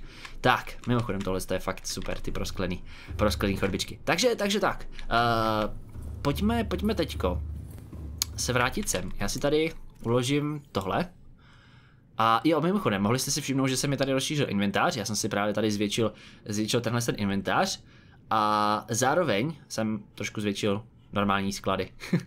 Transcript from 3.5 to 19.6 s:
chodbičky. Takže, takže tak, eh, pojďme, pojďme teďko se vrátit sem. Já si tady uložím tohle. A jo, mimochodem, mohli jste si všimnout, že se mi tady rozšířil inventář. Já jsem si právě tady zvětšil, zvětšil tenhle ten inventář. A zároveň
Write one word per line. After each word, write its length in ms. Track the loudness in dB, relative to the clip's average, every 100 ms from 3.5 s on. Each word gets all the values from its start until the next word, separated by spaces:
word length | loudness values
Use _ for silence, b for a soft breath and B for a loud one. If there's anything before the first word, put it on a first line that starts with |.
| 0
chodbičky. 420 | 0 -2 -4 -6
Takže, 320 | -2 2 2 2
takže 240 | 0 0
tak, 260 | 0 -2 -6 B
eh, 720 | B 2 4 2 2 2 0 -4 -10 -12 -10 -4
pojďme, 420 | -2 0 0 0
pojďme 300 | 0 -2 0
teďko 480 | 0 -2 0 -2 -2 -4 -8 -10 -14 -14 -14 -10 -6 -6 -4
se 160 | 0
vrátit 360 | 2 2 0 -2
sem. 220 | -2 -2 -2
Já 100 | -2
si 100 | 0
tady 340 | 2 4 2 -2 -14 -8
uložím 580 | 0 2 4 2 0 -4 -4
tohle. 360 | -4 0 0 -2 -8 -20 -20 b b b b b b b 2
A 220 | 4 6
jo, 160 | 4 4
mimochodem, 420 | 4 2 2 2
mohli 160 | 4 2
jste 120 | 2
si 100 | -2
všimnout, 260 | 0 2 2
že 100 | 2
se 100 | 0
mi 100 | 0
tady 160 | 2
rozšířil 340 | 2 0 0 0
inventář. 460 | 2 2 4 2 0
Já 80 |
jsem 120 | -2 -2
si 120 | 0
právě 260 | 0 0
tady 160 | 2 0
zvětšil, 420 | 2 0 2 0 -2 B B
zvětšil 360 | -6 -2 0 0
tenhle 220 | 2 0
ten 120 | 0 0
inventář. 640 | 0 0 2 2 0 -2 B B B B -2
A 560 | 2 4 4 4 2 0
zároveň 680 | 0 2 4 4 2 0 -4